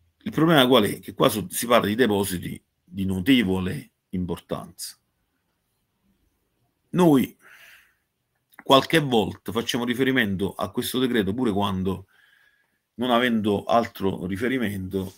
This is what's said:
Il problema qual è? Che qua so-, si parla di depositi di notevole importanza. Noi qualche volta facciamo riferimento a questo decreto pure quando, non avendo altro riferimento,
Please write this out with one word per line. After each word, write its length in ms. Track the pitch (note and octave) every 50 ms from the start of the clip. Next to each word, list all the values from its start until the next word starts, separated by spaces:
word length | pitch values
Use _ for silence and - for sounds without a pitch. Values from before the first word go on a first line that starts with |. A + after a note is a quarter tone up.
| _ _ _ _
Il 140 | - A2+ -
problema 340 | - D#3 E3 E3+ D3 B2+
qual 180 | B2 C3 A#2+ G#2
è? 160 | F2+ C2+ -
Che 140 | - - -
qua 160 | - - -
so-, 160 | - A2 F2+ F2+
si 180 | - - -
parla 200 | A#2 A#2+ A2+ F#2
di 80 | G2+ G#2+
depositi 680 | A2+ B2+ A2+ G#2 G2 G2+ F#2 F#2+ F2 F2 E2+ - - _ _ _ _ _
di 220 | _ - G2 F#2+
notevole 840 | F#2+ F#2+ F#2+ F2+ C#3 C3+ B2 A2 F#2 F#2 F#2 F#2 F2+ E2 D2 - - _ _ _ _
importanza. 880 | - F#2 F2+ E2+ F2 - - - - - - - - - - - - _ _ _ _ _ _ _ _ _ _ _ _ _ _ _ _ _ _ _ _ _ _ _ _ _ _ _ _ _ _ _ _ _ _ _ _ _ _ _ -
Noi 420 | E3+ F3+ E3 D3 C3 A2 - - _ _ - - - - - - - _ _ _ _ _ _ _ _ _ _ _ _ _ _ _ - -
qualche 380 | - C#3 C3+ C3 - - D#3+
volta 520 | D3+ C3+ B2 A2+ G2 F2 - - - - G2
facciamo 320 | A2+ A#2 - - B2 A#2+
riferimento 680 | B2 A#2+ A#2 C3+ B2+ C3 C3 A#2 G2+ G2 E2+ G2 F#2 -
a 160 | - F2+ G2+
questo 280 | - - A#2+ - - B2+
decreto 340 | B2+ B2+ A#2+ A#2 G2+ F#2 F#2+
pure 180 | B2 B2+ A#2 G2
quando, 540 | G2 G2+ G2 F#2+ F#2 F#2 G2 F#2 F2 F#2+ _ _ _ _ _ _ _ _ _ _ _ _ _ _ _ _ _ _
non 160 | - A#2 B2+
avendo 540 | B2 A#2 B2 B2 A2+ A2 G2+ G#2+ G2+ G2 -
altro 600 | - - A#2 A2+ - - - F#2+ F#2+ F#2 - F2
riferimento, 880 | F2+ G2 F#2+ A#2 A#2+ C3 C3 A#2 G2 G2+ G2 F#2 F#2 F#2 G2 F#2 F2 -